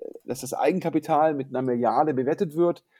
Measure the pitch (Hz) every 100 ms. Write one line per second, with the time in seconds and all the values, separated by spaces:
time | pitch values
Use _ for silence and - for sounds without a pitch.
0 | - - - 131 123 - 147 180 165 151
1 | 151 147 160 143 135 127 131 120 117 120
2 | 156 131 123 120 175 156 175 170 _